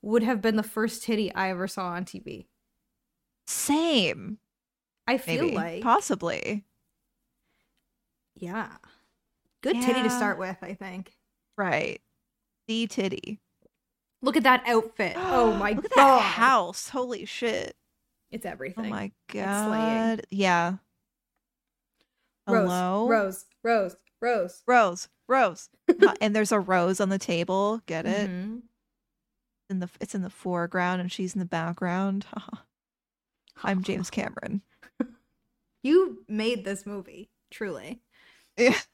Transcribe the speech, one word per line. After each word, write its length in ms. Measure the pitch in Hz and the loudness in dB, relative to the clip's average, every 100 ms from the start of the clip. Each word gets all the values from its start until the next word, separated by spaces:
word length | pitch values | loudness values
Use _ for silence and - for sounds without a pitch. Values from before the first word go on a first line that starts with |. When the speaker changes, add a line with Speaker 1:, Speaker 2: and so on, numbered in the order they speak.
Speaker 1:
would 200 | 208 226 | 2 2
have 180 | 220 240 | 2 2
been 140 | 214 214 | 2 0
the 60 | |
first 400 | 214 - 220 220 | -2 -2 -4 -4
titty 300 | - 220 202 | -4 -2 -2
I 160 | - 190 | -2 -4
ever 160 | 180 185 | -2 -6
saw 200 | - 185 | -6 -6
on 160 | 175 | -6
T 140 | 180 190 | -8 -10
V. 280 | - - - _ _ _ _ _ _ _ _ _ - | -14 -16 -18 _ _ _ _ _ _ _ _ _ -10
Speaker 2:
Same. 920 | - - 294 330 277 180 104 107 214 _ _ _ _ _ _ - | -6 0 2 4 2 2 -2 -8 -14 _ _ _ _ _ _ -2
Speaker 1:
I 120 | 254 | -2
feel 260 | - 165 | 0 0
Speaker 2:
Maybe. 120 | 339 - | 0 -2
Speaker 1:
like. 260 | 165 175 | -4 -4
Speaker 2:
Possibly. 840 | 233 247 - 185 170 - - 208 - _ _ _ _ _ _ _ _ _ _ _ _ _ _ _ _ - | 2 2 2 -4 -2 -4 -4 -6 -8 _ _ _ _ _ _ _ _ _ _ _ _ _ _ _ _ -14
Speaker 1:
Yeah. 320 | 175 196 202 - - _ _ _ _ _ _ _ | -10 -8 -10 -12 -20 _ _ _ _ _ _ _
Good 180 | 247 240 | -2 0
titty 200 | 247 254 | 2 2
to 80 | 226 | 2
Speaker 2:
Yeah. 80 | 247 | 0
Speaker 1:
start 220 | 214 180 | 0 -2
with, 180 | 185 190 | -6 -8
I 120 | 185 | -12
think. 420 | 196 190 185 196 _ _ _ _ - | -12 -10 -12 -14 _ _ _ _ -4
Speaker 2:
Right. 440 | 196 151 - - _ _ _ _ _ _ - | 0 0 -2 -6 _ _ _ _ _ _ -4
The 180 | 220 226 | -2 -2
titty. 540 | - 196 - - 214 _ _ _ _ _ _ _ _ | -2 -2 -2 -10 -16 _ _ _ _ _ _ _ _
Speaker 1:
Look 140 | 254 320 | 0 2
at 60 | |
that 180 | 254 254 240 | 4 4 4
outfit. 500 | 233 226 - 190 - | 0 0 -4 -4 -2
Speaker 2:
<gasps> 20 | |
Speaker 1:
Oh 340 | - 262 233 | 0 4 4
my 180 | 202 202 | 4 0
Speaker 2:
Look 120 | 214 | -2
at 60 | - | 0
Speaker 1:
God. 260 | 269 277 262 | 6 8 8
Speaker 2:
that 40 | |
house. 680 | 202 175 233 254 175 185 - | 4 4 4 4 2 -6 -8
Holy 360 | - 254 233 208 | -6 -4 -6 -8
shit. 500 | - 226 214 - - _ _ _ _ _ | -4 -2 -2 -4 -10 _ _ _ _ _
Speaker 1:
It's 160 | 226 196 | -12 -10
everything. 400 | - 131 190 220 | -10 -10 -8 -6
Speaker 2:
Oh 20 | |
my 160 | 214 | -6
Speaker 1:
It's 300 | 202 _ _ | -8 _ _
slaying. 840 | 208 196 202 214 220 220 226 226 226 | -6 -4 -2 -2 0 0 0 0 -2
Speaker 2:
God. 100 | - | -6
Yeah. 440 | 196 190 175 170 190 _ _ _ _ _ _ _ _ _ _ _ _ _ _ _ _ - | 0 2 4 2 -4 _ _ _ _ _ _ _ _ _ _ _ _ _ _ _ _ 0
Speaker 1:
Rose, 220 | 226 185 | 2 4
Speaker 2:
Hello? 400 | 180 180 196 226 | 2 0 0 2
Speaker 1:
Rose, 360 | 226 196 190 - _ | 2 2 -6 -16 _
Rose, 340 | 233 233 190 - _ _ | 0 2 0 -6 _ _
Rose. 420 | 233 233 175 - - | -2 0 -2 -6 2
Speaker 2:
Rose, 420 | 247 208 175 - _ _ | 4 4 0 -12 _ _
Rose. 400 | 262 220 165 - | 2 4 0 -16
Speaker 1:
<laughs> 280 | _ - 349 | _ 0 6
Speaker 2:
Uh, 120 | 392 - | 6 6
and 140 | 220 | 0
there's 180 | 214 208 | 2 2
a 60 | 214 | 2
rose 400 | 190 185 175 190 | 2 2 4 2
on 100 | 196 | 0
the 80 | 196 | 0
table. 640 | - 170 170 190 202 220 - | 0 -2 0 2 0 -2 -4
Get 200 | 160 165 | -6 -2
it? 220 | 202 202 | -2 -2
Speaker 1:
Mm-hmm. 280 | 180 196 233 233 _ _ _ _ _ _ _ _ _ _ | -4 -8 -10 -14 _ _ _ _ _ _ _ _ _ _
Speaker 2:
In 80 | 190 | -6
the, 80 | 180 _ | -6 _
it's 140 | 220 | -8
in 80 | 208 | -6
the 80 | 185 | -6
foreground 680 | - 190 180 170 185 180 185 | -8 -4 -2 -2 -2 0 0
and 120 | 180 | -4
she's 220 | - 185 | -4 -6
in 40 | 196 | -4
the 60 | 180 | -4
background. 800 | 170 165 170 180 180 196 196 - - - - _ _ _ | -4 -4 -4 -2 0 0 -2 -6 -12 -12 -18 _ _ _
<laughs> 720 | _ _ _ _ _ _ - | _ _ _ _ _ _ -8
I'm 200 | - 196 | -2 -2
James 280 | 185 190 180 | -2 -4 -4
Speaker 1:
<laughs> 0 | |
Speaker 2:
Cameron. 520 | - - - - 202 _ _ - _ 240 - _ _ _ _ _ _ | -4 -6 -6 -6 -8 _ _ -20 _ -6 -6 _ _ _ _ _ _
Speaker 1:
You 420 | 254 330 370 233 - | 4 4 4 -2 -8
made 360 | 214 220 240 | -2 0 -2
this 200 | 190 196 - | -4 -8 -8
movie, 440 | 202 185 - 214 _ _ | -12 -14 -18 -20 _ _
truly. 500 | - 208 143 120 247 _ _ _ _ _ - | -10 -8 -8 -10 -16 _ _ _ _ _ 4
Speaker 2:
Yeah. 180 | 240 240 - | 4 4 -2